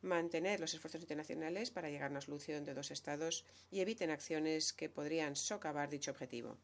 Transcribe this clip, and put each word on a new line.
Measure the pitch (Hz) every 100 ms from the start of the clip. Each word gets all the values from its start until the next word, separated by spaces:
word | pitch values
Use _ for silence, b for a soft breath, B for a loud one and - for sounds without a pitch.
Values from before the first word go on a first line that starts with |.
mantener | 185 175 170 165 180 202
los | 160
esfuerzos | 160 160 160
internacionales | 170 151 151 - 160 180 240
para | - 160
llegar | 143 139
a |
una | 143
solución | 143 147 - 151
de | 143
dos | 139 143
estados | 143 - 147 160 165 - B B
y | 190
eviten | 185 - 170
acciones | 147 - 160 156 156 156
que | - 151
podrían | - 147 160 151
socavar | 139 - 208 160 147 143
dicho | 143 143
objetivo. | 139 131 120 117 113